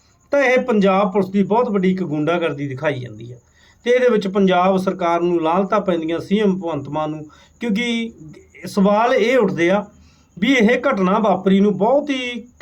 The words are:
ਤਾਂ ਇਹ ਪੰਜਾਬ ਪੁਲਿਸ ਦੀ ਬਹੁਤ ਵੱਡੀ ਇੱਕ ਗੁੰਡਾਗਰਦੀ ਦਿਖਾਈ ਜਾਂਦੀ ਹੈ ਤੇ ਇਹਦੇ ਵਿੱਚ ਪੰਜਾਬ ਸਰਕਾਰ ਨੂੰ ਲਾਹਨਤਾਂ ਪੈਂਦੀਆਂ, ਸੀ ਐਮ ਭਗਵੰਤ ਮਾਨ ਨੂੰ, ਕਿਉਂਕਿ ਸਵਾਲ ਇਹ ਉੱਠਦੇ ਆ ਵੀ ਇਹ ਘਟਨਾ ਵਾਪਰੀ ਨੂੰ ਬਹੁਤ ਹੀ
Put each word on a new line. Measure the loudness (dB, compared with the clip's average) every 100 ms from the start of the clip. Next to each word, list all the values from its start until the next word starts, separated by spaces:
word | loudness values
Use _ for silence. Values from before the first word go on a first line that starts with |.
| _ _ -4
ਤਾਂ | 0
ਇਹ | 2 0
ਪੰਜਾਬ | 0 0 2 2 0
ਪੁਲਿਸ | -2 -2
ਦੀ | -2
ਬਹੁਤ | 0 0 0
ਵੱਡੀ | 0 0
ਇੱਕ | -2
ਗੁੰਡਾਗਰਦੀ | -4 -4 -2 -2 -2 -4 -8
ਦਿਖਾਈ | -4 -4 -4
ਜਾਂਦੀ | -8 -16 -18
ਹੈ | -20 _ _ _ _ 0
ਤੇ |
ਇਹਦੇ | 2 4
ਵਿੱਚ | 2 0
ਪੰਜਾਬ | 2 4 4 2 2
ਸਰਕਾਰ | -2 -2 0 0
ਨੂੰ | 0 0
ਲਾਹਨਤਾਂ | 0 0 0 0
ਪੈਂਦੀਆਂ, | 0 -2 -2 -4
ਸੀ | -2 0
ਐਮ | 2 0
ਭਗਵੰਤ | -4 -6 -6
ਮਾਨ | -6 -4
ਨੂੰ, | -6 -12 -20 _ -10
ਕਿਉਂਕਿ | -4 -4 -2 -4 -6 -12 -20 -20 -20 -18 -6
ਸਵਾਲ | 0 2 4 2
ਇਹ | 2 2 2
ਉੱਠਦੇ | 2 2 2
ਆ | 0 -4 -14 -20 _ _ -4
ਵੀ | 0
ਇਹ | 4 4 2
ਘਟਨਾ | 0 0 0 2
ਵਾਪਰੀ | 2 2 2 4
ਨੂੰ | 2 2
ਬਹੁਤ | 2 2 0
ਹੀ | -4 -6 -8 -12 -6